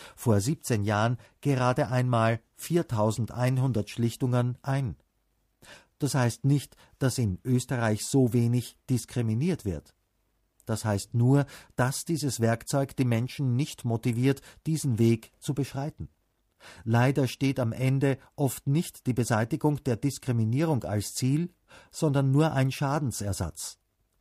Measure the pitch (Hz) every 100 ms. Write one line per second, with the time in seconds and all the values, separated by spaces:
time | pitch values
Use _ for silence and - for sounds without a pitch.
0 | - - 123 104 104 165 - 113 101 104
1 | 113 123 - _ 143 131 123 127 127 127
2 | 127 117 113 113 _ - - 170 165 107
3 | 107 107 107 - 127 131 135 110 101 -
4 | 117 - 131 123 123 123 - 135 127 73
5 | _ _ _ _ _ _ - - _ -
6 | 139 139 120 - 135 143 - _ _ -
7 | 135 123 110 90 - 123 - 123 113 107
8 | - 139 123 120 117 120 - _ - 123
9 | - 123 113 110 170 170 101 76 - _
10 | _ _ _ _ _ _ - 110 113 101
11 | - 117 123 143 139 - - - 127 -
12 | - 160 143 113 117 117 - 139 131 -
13 | 127 113 127 - 135 120 156 - 120 113
14 | 131 117 135 139 - - - 160 139 110
15 | 117 117 - _ - 139 135 135 147 -
16 | 80 _ _ _ _ _ - - 113 117
17 | 127 143 127 - 139 135 120 - 131 135
18 | 139 131 - - 135 - - 147 175 -
19 | - 117 113 110 113 156 151 143 - 113
20 | 143 - - 120 110 127 165 131 78 104
21 | - - 127 147 175 _ _ - - -
22 | 156 139 135 139 160 139 135 - 139 147
23 | 143 - 101 95 87 - - - _ _
24 | _ _